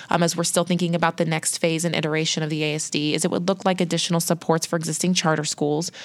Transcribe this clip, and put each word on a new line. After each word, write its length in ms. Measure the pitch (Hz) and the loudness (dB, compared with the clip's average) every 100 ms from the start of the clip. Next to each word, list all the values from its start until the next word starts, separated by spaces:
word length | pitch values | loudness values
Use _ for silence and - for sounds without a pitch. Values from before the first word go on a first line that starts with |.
| - | -2
um, 140 | - | 2
as 140 | 170 170 | 2 0
we're 80 | 170 | 0
still 180 | 190 | 2
thinking 220 | 170 175 175 | 2 2 0
about 320 | 170 165 - | 2 2 2
the 80 | 165 | 0
next 320 | 160 - - | 0 -2 0
phase 260 | 170 160 | 0 2
and 120 | 170 160 | 0 0
iteration 480 | 160 156 160 - | 0 0 0 -2
of 80 | 156 | -2
the 120 | 151 | -2
A 120 | 151 151 | -2 -2
S 160 | - | -2
D, 240 | 151 151 156 | -2 0 0
is 100 | 170 | 0
it 60 | |
would 160 | - 175 | 0 0
look 180 | 190 190 | 0 0
like 160 | 185 | 2
additional 380 | 170 170 - 170 | 0 0 0 0
supports 480 | - 170 - 160 - | 0 -2 0 0 0
for 80 | 175 | -4
existing 400 | 160 156 180 185 | -2 -2 0 2
charter 280 | 165 156 | 2 2
schools. 480 | 151 - 147 151 175 - | 0 -2 0 0 -4 -8